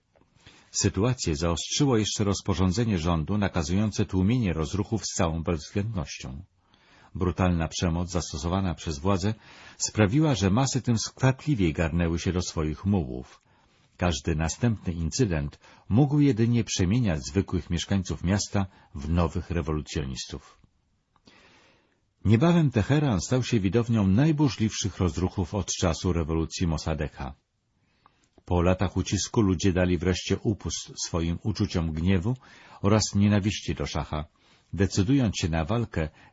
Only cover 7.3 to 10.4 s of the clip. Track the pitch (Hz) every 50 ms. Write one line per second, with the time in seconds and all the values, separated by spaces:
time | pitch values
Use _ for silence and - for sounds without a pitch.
7.3 | 85 - 95 90 87 82 80 78 - - 92 85 82 85 87 85 - 87 - -
8.3 | - 76 76 85 90 98 95 87 80 - - 85 76 69 80 98 101 87 90 107
9.3 | 113 - - - - - - - - - - - - 107 107 92 117 151 160 151
10.3 | 127 92